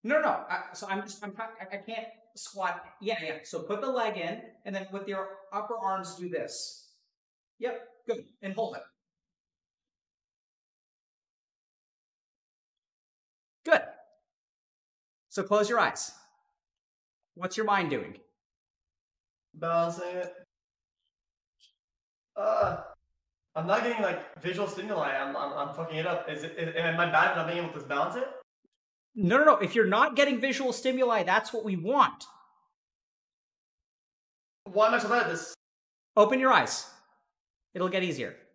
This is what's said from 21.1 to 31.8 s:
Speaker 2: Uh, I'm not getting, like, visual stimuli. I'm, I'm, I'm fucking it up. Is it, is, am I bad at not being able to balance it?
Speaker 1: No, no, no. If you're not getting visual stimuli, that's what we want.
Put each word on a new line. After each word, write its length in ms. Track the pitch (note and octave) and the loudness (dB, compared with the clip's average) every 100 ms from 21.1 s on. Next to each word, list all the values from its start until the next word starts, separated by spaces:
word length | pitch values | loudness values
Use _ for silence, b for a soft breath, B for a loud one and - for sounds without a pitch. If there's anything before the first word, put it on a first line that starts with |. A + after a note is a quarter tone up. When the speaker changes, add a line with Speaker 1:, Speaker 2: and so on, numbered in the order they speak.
| _ _ _ _ _ _ _ _ _ _ _ _ - | _ _ _ _ _ _ _ _ _ _ _ _ -2
Speaker 2:
Uh, 420 | G#3+ - - - - - _ _ _ _ _ D#3+ | 2 4 2 0 -10 -18 _ _ _ _ _ -4
I'm 120 | E3+ | 2
not 160 | G#3+ | 2
getting, 180 | A#3+ A3 | 2 0
like, 400 | G3 F3 - - | 0 -2 -8 -8
visual 260 | F3+ F3 F#3+ | -6 -2 -4
stimuli. 480 | F#3 G#3+ F#3 C#3 C3+ | -4 -4 -2 0 -2
I'm, 200 | C#3 - | -4 -4
I'm, 180 | C#3 | -4
I'm 200 | C3+ C#3+ D#3+ | -4 -6 -6
fucking 220 | D#3+ D#3 | -6 -4
it 80 | F3 | -2
up. 220 | E3+ - | -2 -4
Is 140 | D3+ | -8
it, 120 | D#3+ - | -8 -6
is, 180 | E3 E3 | -4 -2
am 240 | E3 E3 | 0 2
I 60 | E3+ | 4
bad 200 | D#3+ F3 | 4 4
at 60 | E3 | 2
not 100 | D#3+ | -2
being 120 | F3 | -2
able 140 | E3+ D3+ | -4 -8
to 60 | C3+ | -4
balance 300 | C#3+ - B3 | -2 -2 -2
it? 120 | C4 - - _ _ _ _ _ _ A#3 | -6 -8 -20 _ _ _ _ _ _ 0
Speaker 1:
No, 220 | F3+ B3 | 4 8
no, 60 | D#4 | 8
no. 100 | C#4 | 6
If 180 | G3 A#3 | 4 4
you're 100 | F#3+ | 4
not 280 | G#3 D4+ B3+ | 6 4 4
getting 240 | C#4+ A#3+ | 4 4
visual 340 | C4+ C4+ C4 | 0 0 -2
stimuli, 500 | A#3+ B3+ B3+ B3 A3 | 0 0 2 2 2
that's 300 | F3 G3+ A3 | 4 2 2
what 100 | A3+ | -6
we 120 | A3 | -2
want. 480 | F#3 | -2